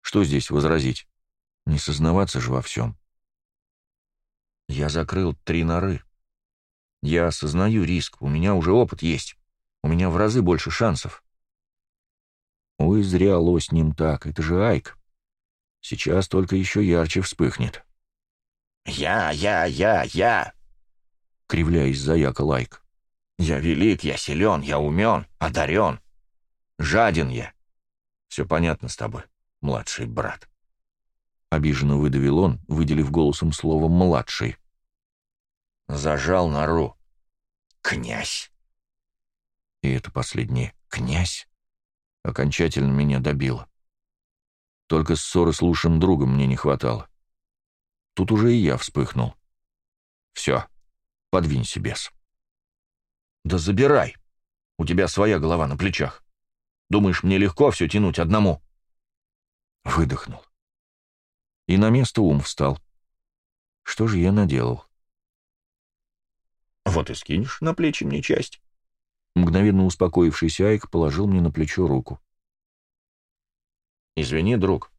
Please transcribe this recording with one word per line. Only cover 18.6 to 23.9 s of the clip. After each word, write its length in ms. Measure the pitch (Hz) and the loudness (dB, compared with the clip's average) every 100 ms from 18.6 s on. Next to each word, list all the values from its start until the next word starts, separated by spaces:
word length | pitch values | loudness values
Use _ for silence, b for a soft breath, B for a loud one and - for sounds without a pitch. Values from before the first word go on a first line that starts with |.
| _ _ - | _ _ -12
«Я, 460 | 64 76 107 82 | -6 -2 0 -2
я, 340 | 76 101 95 85 | -2 0 0 0
я, 380 | 67 101 98 76 | 2 2 2 0
я!» 400 | 82 113 104 - - - _ _ _ _ _ _ _ _ | 0 2 2 -2 -12 -20 _ _ _ _ _ _ _ _
кривляясь, 520 | 80 82 85 67 69 | -2 2 2 0 -2
заякал 520 | 69 82 69 - 73 | 0 0 0 0 -2
Айк. 320 | 65 62 - _ _ _ _ _ - | -2 -4 -14 _ _ _ _ _ -4
«Я 220 | 82 71 | -2 0
велик, 440 | 82 76 107 | 0 2 2